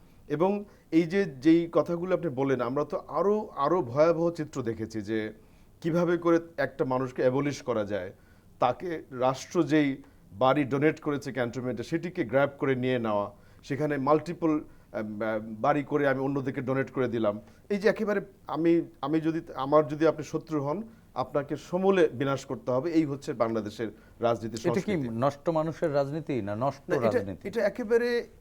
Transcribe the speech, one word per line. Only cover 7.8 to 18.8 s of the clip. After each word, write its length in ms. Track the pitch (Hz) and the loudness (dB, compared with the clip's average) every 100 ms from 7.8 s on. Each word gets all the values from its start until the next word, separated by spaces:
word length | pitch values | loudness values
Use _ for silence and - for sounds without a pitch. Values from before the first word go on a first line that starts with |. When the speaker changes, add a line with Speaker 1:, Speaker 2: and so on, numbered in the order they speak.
Speaker 1:
যায়, 280 | 101 101 90 - - - - - | -2 -4 -6 -12 -20 -20 -20 -2
তাকে 440 | 127 123 180 165 - | 0 0 -6 -8 -8
রাষ্ট্র 520 | 127 127 131 - 180 | -2 0 0 -2 0
যেই 340 | 147 156 143 135 - - - | 2 4 2 -2 -10 -20 -20
বাড়ি 320 | 98 127 135 | 0 4 4
ডোনেট 360 | 135 143 151 156 | 2 2 2 0
করেছে 320 | 151 143 143 | -2 -4 -4
ক্যান্টনমেন্টে, 500 | 127 120 117 123 117 | -4 -4 -4 -4 -6
সেটিকে 420 | 113 165 175 180 | -4 -6 -4 -6
গ্র্যাব 260 | 127 135 139 - | 0 2 2 0
করে 160 | 139 | -2
নিয়ে 240 | 131 127 127 | 0 0 0
নেওয়া, 320 | 113 104 101 - - - | 0 0 -2 -8 -20 -18
সেখানে 340 | - 135 151 143 | -8 -4 -2 0
মাল্টিপল, 640 | 131 151 156 170 165 151 | 2 2 2 -4 0 0
আহ, 420 | - - - 104 107 107 110 110 | -4 -16 -12 -8 -8 -4 -4 -4
বাড়ি 400 | 110 107 131 147 | -6 -2 0 0
করে 260 | 139 147 143 | 0 0 0
আমি 120 | 131 | 0
অন্যদেরকে 400 | 135 139 131 135 | 0 -2 -4 -4
ডোনেট 300 | 127 131 135 | -2 -2 -2
করে 180 | - 127 | -2 -2
দিলাম। 320 | 117 107 104 - - - | 0 0 -2 -8 -18 -6
এই 100 | 202 | 0
যে 100 | 202 | 2
একেবারে 320 | 190 214 202 - - - | 2 0 -2 -4 -12 -8
আমি, 360 | 143 165 170 | 0 4 4